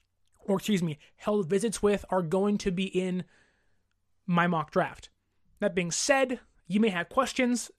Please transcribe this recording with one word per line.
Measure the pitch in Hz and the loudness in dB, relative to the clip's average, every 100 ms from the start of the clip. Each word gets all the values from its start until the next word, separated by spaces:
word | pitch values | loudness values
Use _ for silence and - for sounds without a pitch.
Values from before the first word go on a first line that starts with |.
| _ _ _ _ | _ _ _ _
or | - 190 | -2 -2
excuse | - 196 | 2 0
me, | 165 143 - _ | 0 -6 -16 _
held | - 208 156 | -2 -2 0
visits | 196 220 - | 0 0 0
with, | 208 196 - | 0 0 0
are | 185 | -2
going | 160 190 208 208 | 0 0 2 0
to | 202 | -2
be | 180 190 | -2 -2
in | 185 185 180 - _ _ _ _ _ _ _ _ _ - | -2 -2 -4 -8 _ _ _ _ _ _ _ _ _ -2
my | 175 175 | 2 2
mock | 165 147 | 0 -2
draft. | 185 143 - - _ _ _ _ - | -2 -2 -6 -20 _ _ _ _ -4
That | 202 185 | -2 -2
being | 175 | -2
said, | - - 269 262 240 _ _ - | -2 2 2 2 -4 _ _ -2
you | 202 | 2
may | 226 | 2
have | 180 170 | 0 -2
questions. | - 247 - 247 240 - | 0 0 0 0 0 -4